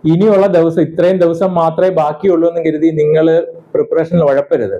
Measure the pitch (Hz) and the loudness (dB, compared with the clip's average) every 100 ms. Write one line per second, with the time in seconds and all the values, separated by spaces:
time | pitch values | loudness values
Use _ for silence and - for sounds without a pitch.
0 | 160 170 214 202 196 175 165 165 156 165 | 0 0 2 2 2 2 0 0 -2 0
1 | 175 190 170 165 190 175 165 160 185 165 | 0 2 0 0 -2 0 -2 0 0 0
2 | 151 151 190 170 170 170 165 156 165 156 | -2 -2 0 2 0 0 -4 0 -2 0
3 | 151 156 160 165 - - - - 151 160 | 0 2 2 2 -2 -10 -8 -4 -2 -2
4 | 160 175 147 135 143 156 104 95 | 0 0 2 0 0 -2 -4 -8